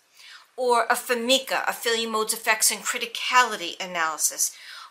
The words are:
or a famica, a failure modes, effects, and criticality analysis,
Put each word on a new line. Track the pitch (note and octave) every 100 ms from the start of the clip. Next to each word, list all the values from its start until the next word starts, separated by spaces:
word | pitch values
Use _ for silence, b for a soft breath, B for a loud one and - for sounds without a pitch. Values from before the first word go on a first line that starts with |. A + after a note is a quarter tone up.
| _ B B B B -
or | B3 A#3
a | - A#3+
famica, | - A#3+ A#3 C4 C4 E3+ -
a |
failure | F#3+ A#3+ A3+ A3+
modes, | A3 G#3+
effects, | G#3+ - A3 -
and | G#3+
criticality | - B3 A#3 - - B3 A#3+ G#3 E3+ -
analysis, | F#3+ F3+ D#3+ D3+ - D#3 - B B B B